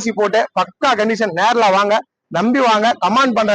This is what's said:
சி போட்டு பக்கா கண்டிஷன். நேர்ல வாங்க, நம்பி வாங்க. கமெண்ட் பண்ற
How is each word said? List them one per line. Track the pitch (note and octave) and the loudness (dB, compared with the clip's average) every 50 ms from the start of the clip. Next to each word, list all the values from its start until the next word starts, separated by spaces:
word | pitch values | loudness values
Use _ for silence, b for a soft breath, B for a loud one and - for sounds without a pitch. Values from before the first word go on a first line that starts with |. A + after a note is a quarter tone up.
| G#3+ | -2
சி | A#3 G#3 F#3 | -2 -2 -2
போட்டு | G#3 G3+ F#3+ A3 - - - F#3 | -2 0 0 0 -2 -2 -2 -4
பக்கா | F#3 - - _ - C#4 B3 G#3 | -6 -6 -6 _ -2 0 0 0
கண்டிஷன். | G#3+ A3 A3+ G#3 A3+ G#3 D#3+ E3+ | 0 -2 -2 -2 -4 -4 -2 0
நேர்ல | G3 A3+ A#3+ A#3+ A3+ G3+ F#3+ | 0 0 2 2 2 2 2
வாங்க, | G3 G3+ G3+ G#3 A3 - _ _ _ _ _ - E3+ | 2 2 0 0 -2 -4 _ _ _ _ _ -6 -2
நம்பி | F#3 A#3 B3 C#4 B3+ A#3 | -2 0 0 2 2 2
வாங்க. | A3 G#3 G#3+ A#3 A#3 - - | 2 2 0 0 0 0 -2
கமெண்ட் | F3+ G#3 B3 C4+ C4 A3+ A3+ | 0 0 0 0 0 0 0
பண்ற | A3 G#3 G#3 | 0 0 0